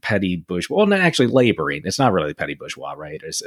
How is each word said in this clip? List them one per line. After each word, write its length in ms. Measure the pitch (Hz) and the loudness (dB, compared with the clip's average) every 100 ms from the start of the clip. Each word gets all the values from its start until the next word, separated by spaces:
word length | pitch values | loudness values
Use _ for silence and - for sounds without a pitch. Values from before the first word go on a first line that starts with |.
petty 340 | - 104 92 90 | -2 0 0 -2
bourgeois, 400 | - 90 - 196 | -4 -4 0 2
well, 80 | 208 | 4
not 140 | 196 | 4
actually 280 | 175 - 120 | 2 2 4
laboring. 540 | 127 120 82 73 73 85 | 4 4 2 -2 -4 -4
It's 120 | - | 0
not 140 | 127 | 2
really 220 | 92 73 | 2 0
petty 220 | 76 73 71 | -4 -6 -8
bourgeois, 360 | - - - | -12 -12 -12
right? 300 | - 151 151 | -12 -12 -12
It's, 180 | 160 - | -10 -10